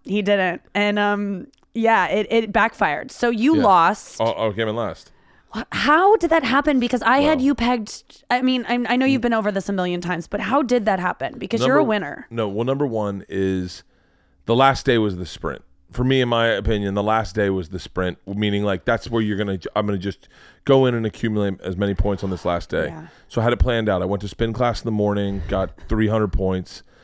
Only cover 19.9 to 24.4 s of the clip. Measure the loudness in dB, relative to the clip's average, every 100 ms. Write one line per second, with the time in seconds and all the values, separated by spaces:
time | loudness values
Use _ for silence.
19.9 | -2 -4 -8 _ -20 -20 _ 2 4 4
20.9 | 0 -4 -4 -4 0 -2 -2 -6 -2 -2
21.9 | 0 0 -2 -4 -4 -2 -4 -4 -4 -4
22.9 | -6 -14 -20 -8 -2 0 2 2 2 0
23.9 | 0 0 -4 -6 -4